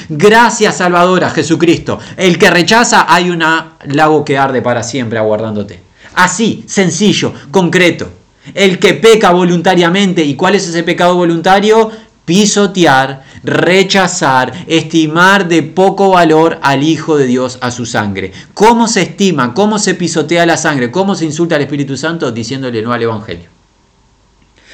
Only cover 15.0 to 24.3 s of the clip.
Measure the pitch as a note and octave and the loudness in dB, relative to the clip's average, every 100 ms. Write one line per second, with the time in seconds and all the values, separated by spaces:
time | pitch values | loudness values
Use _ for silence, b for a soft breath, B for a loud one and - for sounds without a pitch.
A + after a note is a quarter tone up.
15 | D#3 D#3+ F#3 G3 F3 E3+ D3+ - F#3+ G3 | 0 2 4 4 2 0 0 0 0 2
16 | G3 F#3 E3+ D#3 E3 D#3 C#3 C3+ D3+ D#3+ | 2 4 4 4 2 0 -2 0 0 -2
17 | - D3+ C3 B2 B2+ A#2+ B2 A#2+ A2+ A#2+ | 0 0 2 0 -2 -6 -8 -6 -6 -4
18 | G#2 F#2+ F#2 B B - G#3+ A#3 A3+ G#3 | -4 -6 -8 B B 2 2 4 0 0
19 | E3 - G3 D3+ A#2+ A#2+ G#3+ G#3+ G3 F3 | -2 0 0 0 -2 0 0 0 -2 -2
20 | E3+ E3 D3+ E3+ E3+ D#3 E3 C#3+ A#2+ F3+ | -2 -2 -2 0 2 0 0 -2 -2 -2
21 | G3 F#3+ D#3+ D3+ E3+ D#3 C#3 D3 C3+ C3+ | -2 -2 -4 -4 -2 -2 -2 -4 -6 -6
22 | D#3 E3 D3 A2+ G#2+ C3+ C3 A#2 A2+ A#2+ | -6 -4 -6 -6 -8 -8 -6 -6 -4 -4
23 | A#2 G#2+ G#2 E2+ - _ _ _ _ _ | -4 -6 -10 -16 -16 _ _ _ _ _
24 | _ _ _ | _ _ _